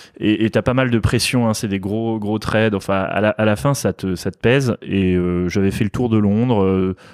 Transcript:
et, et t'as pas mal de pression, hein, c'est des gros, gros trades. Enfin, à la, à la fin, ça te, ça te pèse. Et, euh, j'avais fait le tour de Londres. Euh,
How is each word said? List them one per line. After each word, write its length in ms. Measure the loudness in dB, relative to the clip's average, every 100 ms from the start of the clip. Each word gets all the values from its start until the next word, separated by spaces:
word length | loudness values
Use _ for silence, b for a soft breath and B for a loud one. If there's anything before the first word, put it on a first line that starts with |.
| B -4
et, 240 | 0 2
et 60 | 2
t'as 120 | 2
pas 120 | 0
mal 160 | 0 2
de 80 | 0
pression, 480 | 0 0 0 0 0
hein, 60 |
c'est 120 | -2 -2
des 140 | -4
gros, 400 | -2 -4 -2 -4
gros 180 | -4 -4
trades. 360 | -2 0 2 0
Enfin, 240 | -2 -2
à 180 | 0 0
la, 100 | 0
à 140 | 2
la 120 | 0 2
fin, 180 | 0
ça 180 | -2 -2
te, 220 | -2 -4
ça 160 | -4 -6
te 80 | -2
pèse. 380 | 2 2 2 -2
Et, 340 | -2 0 2 2
euh, 320 | 0 0 -2
j'avais 240 | 0 0
fait 100 | 0
le 80 | -4
tour 200 | -2 0
de 80 | 2
Londres. 440 | 2 2 2 2
Euh, 320 | 2 2 0 -4 B